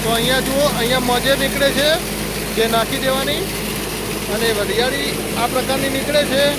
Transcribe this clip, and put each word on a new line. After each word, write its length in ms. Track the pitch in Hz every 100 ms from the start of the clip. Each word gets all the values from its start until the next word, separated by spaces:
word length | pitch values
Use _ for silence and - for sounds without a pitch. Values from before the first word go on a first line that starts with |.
તો 60 | 220
અહીંયા 300 | 226 233 262
જુઓ, 280 | 262 269 285 -
અહીંયા 200 | 233 254
મોજે 360 | 247 240 247 277
નીકળે 360 | 269 285 277
છે 240 | 269 294 330 - - - - - 214
જે 120 | 226
નાખી 300 | 226 220 269
દેવાની. 400 | 262 262 269 311 392 - - - - - - 156 -
અને 200 | 208 233
વરિયાળી 840 | 214 196 208 254 277 285 - - 214
આ 60 | 240
પ્રકારની 420 | 254 247 269 269
નીકળે 340 | 269 269 294
છે 280 | 294 269 285